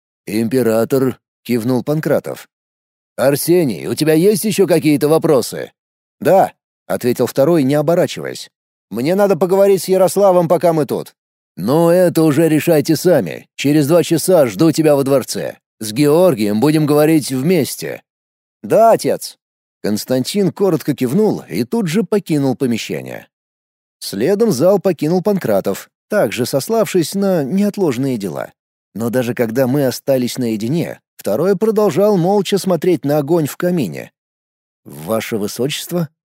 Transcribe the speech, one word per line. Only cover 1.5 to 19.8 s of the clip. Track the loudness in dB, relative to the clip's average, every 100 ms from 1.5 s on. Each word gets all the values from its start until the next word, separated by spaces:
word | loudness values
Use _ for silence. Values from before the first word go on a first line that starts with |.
| -2 0 -2
Панкратов. | -2 -4 0 -2 -2 -14 -16 _ _ _ _ _ _ -2
"Арсений, | 0 0 2 2 2 -4 -6
у | -2
тебя | 0
есть | 4 4 2
еще | 0 0 2
какие-то | 2 2 2 2
вопросы?" | 2 2 2 0 -8 -12 _ _ _ _ -4
"Да", — | 2 2 2 -4 _ _ -8
ответил | -4 -2 0 -2
второй, | 0 2 2
не | 2 0
оборачиваясь. | 0 0 0 -4 -12 -12 -16 _ _ _ -12
"Мне | -6 -2 2
надо | 2 2
поговорить | 2 2 4 2
с | 2
Ярославом, | 2 2 4 4 4 2
пока | 2 2
мы | 0 -2
тут". | -4 -8 _ _ _ _ -8
"Ну, | 0 2 4
это | 4 2 2
уже | 2 2 2
решайте | 2 2 2 2 0
сами. | 2 2 0 -8 -16 -4
Через | 0 2 4
два | 2
часа | 2 0 2 4 2
жду | 2 0
тебя | 2 2 2
во |
дворце. | 2 0 -2 -8 -10 -12 _ -14
С | -8
Георгием | 0 2 4 4 2 0 2
будем | 2 2 2
говорить | 2 4 2 0
вместе". | -4 0 0 0 -6 -10 -12 _ _ _ _ _ _
"Да, | -2 4 4
отец". | 4 0 -4 -8 -18 _ _ _ _